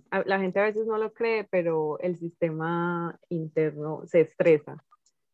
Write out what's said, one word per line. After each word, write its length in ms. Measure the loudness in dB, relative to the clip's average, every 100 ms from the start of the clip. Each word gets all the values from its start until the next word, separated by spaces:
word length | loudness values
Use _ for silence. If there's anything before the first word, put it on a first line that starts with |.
| -6
A-, 140 | -2 0
la 120 | 0
gente 200 | 2 2
a 40 |
veces 220 | 0 0 -2
no 100 | -2
lo 140 | -4
cree, 320 | -2 -2 -2 0
pero 480 | 0 0 0 0 -2
el 160 | -4 -4
sistema 1040 | -6 -4 -2 -2 -2 -2 -2 -2 -6 -8 -8
interno 720 | -6 -4 0 -2 -2 -8 -8 0
se 140 | 2
estresa 600 | 4 2 4 4 2 -18 _ _ _ _ _